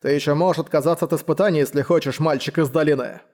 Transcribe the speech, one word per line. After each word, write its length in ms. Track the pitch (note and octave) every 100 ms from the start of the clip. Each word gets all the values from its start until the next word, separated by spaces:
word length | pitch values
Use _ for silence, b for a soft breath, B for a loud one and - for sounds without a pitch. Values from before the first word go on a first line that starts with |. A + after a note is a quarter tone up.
Ты 100 | C3+
еще 240 | C#3+ D3
можешь 260 | D3 F3+ D#3+
отказаться 460 | D3 D#3 D3 E3 E3
от 60 |
испытаний, 480 | - - D3+ G3+ D#3+
если 220 | C#3 C#3+
хочешь, 380 | B2 E3+ C#3 B2+
мальчик 380 | D#3+ C#3 - E3
из 120 | C#3+
долины. 500 | D#3 D3+ C#3 B2 - -